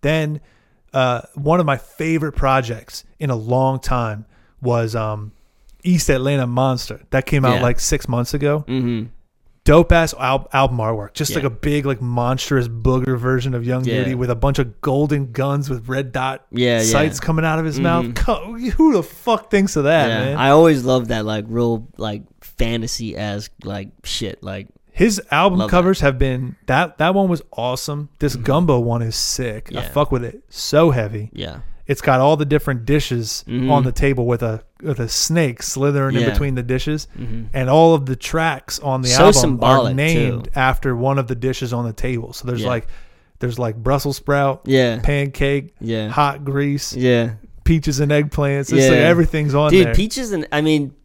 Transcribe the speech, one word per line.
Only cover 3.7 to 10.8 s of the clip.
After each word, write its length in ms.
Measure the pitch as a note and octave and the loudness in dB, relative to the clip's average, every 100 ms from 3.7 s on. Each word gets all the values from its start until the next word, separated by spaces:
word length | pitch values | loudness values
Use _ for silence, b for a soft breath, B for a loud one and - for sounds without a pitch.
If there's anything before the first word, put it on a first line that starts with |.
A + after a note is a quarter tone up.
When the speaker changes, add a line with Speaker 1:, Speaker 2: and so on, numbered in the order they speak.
| C3 | 0
Speaker 1:
time 460 | - B2+ A#2 G#2+ A2 _ _ _ | -2 -2 -2 -6 -12 _ _ _
was, 340 | B2 A#2+ A2+ A2+ | -2 0 -2 -4
um, 360 | G#2+ G#2+ G#2 - _ _ - - | -6 -6 -12 -18 _ _ -20 -8
East 260 | E3+ F3+ - | 0 0 2
Atlanta 360 | C3 C3+ C#3+ B2 | 2 2 0 0
Monster. 560 | B2 C3 B2+ - - _ | 0 0 0 -6 -14 _
That 140 | C3+ - | -2 0
came 200 | D3 C3 | 2 2
out, 100 | B2 | 2
Speaker 2:
Yeah. 60 | |
Speaker 1:
like, 160 | B2 A#2+ | 2 2
six 280 | - D3 - | 0 -2 -2
months 260 | A#2+ C3+ | -4 -2
ago. 320 | C#3+ C#3+ D3+ D3 | -2 -2 -2 -2
Speaker 2:
Mm-hmm. 380 | C3 A#2+ A#2 A2+ - _ _ _ _ | -4 -2 -4 -8 -14 _ _ _ _
Speaker 1:
Dope-ass 500 | - D3+ E3+ E3+ E3 - | 6 6 8 4 2 -2
al-, 280 | C3 C3+ - | -2 -2 -2
album 240 | C3+ C3+ | 0 0
artwork. 360 | B2 | 0